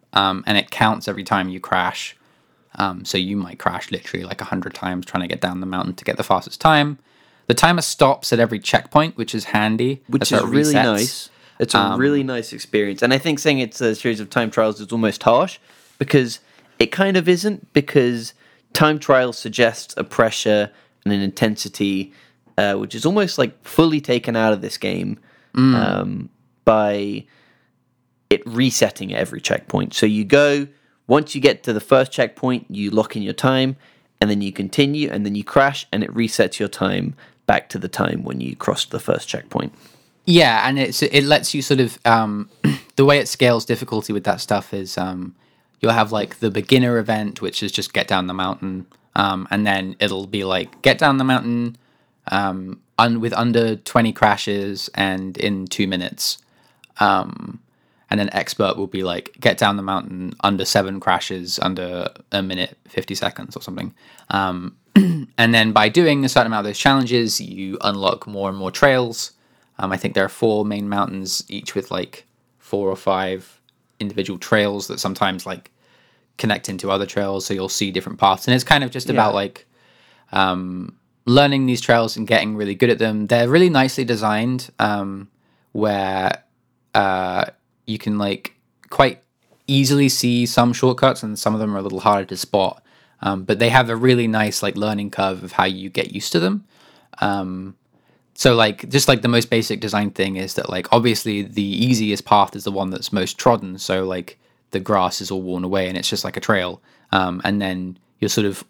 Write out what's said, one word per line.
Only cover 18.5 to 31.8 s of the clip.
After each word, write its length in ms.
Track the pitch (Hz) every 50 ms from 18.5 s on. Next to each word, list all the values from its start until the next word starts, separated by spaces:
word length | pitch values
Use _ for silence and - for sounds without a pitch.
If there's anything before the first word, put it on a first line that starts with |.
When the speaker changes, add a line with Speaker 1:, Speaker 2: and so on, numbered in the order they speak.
| _ _ _ _ -
Speaker 2:
time 240 | - 156 151 156
trials 400 | 147 - - 135 127 127 123 117
suggest 560 | - - 113 107 123 120 113 117 - - - -
a 80 | - 107
pressure 680 | - - - 113 110 - - - 107 107 104 104 - _ _ _ _ _ _ -
and 80 | 101 104
an 80 | 98
intensity, 880 | 98 98 - - 127 110 104 - - 98 - - 101 98 95 95 95 98 _ _ _ _ _ _ _ _ -
uh, 160 | - 101 101 98
which 200 | 104 104 107 -
is 100 | 113 123
almost, 320 | 165 202 214 196 170 -
like, 240 | 143 127 - - _ _
fully 380 | - - - 165 165 156 147
taken 340 | 143 - 123 120 - 123 113
out 160 | 113 110 110 107
of 80 | 95
this 160 | 90 - -
game, 420 | - - 98 92 92 92 101 107 - _ _ _ _ _ _ -
Speaker 1:
Mm. 220 | 127 127 131 123
Speaker 2:
um, 540 | 107 95 98 98 98 95 98 98 98 - - _ _ _ _ _ _ -
by 600 | 113 110 107 107 104 101 101 101 101 104 107 - _ _ _ _ _ _ _ _ _ _ _ _ _ _ _ _ _ _ _ _ -
it 100 | 104 101 -
resetting 680 | 117 113 120 135 127 - - 113 - - - 98 98 98
at 60 | -
every 220 | 92 - - -
checkpoint. 520 | - - - - - - - 98 98 - -
So 120 | - 113
you 180 | 107 107 107 104
go, 440 | 98 143 143 147 143 143 143 143 143 _ _ _ _ _ _ _
once 280 | - 127 151 151 - -
you 60 | 139
get 220 | 131 139 - - -
to 100 | 127 107
the 60 | 107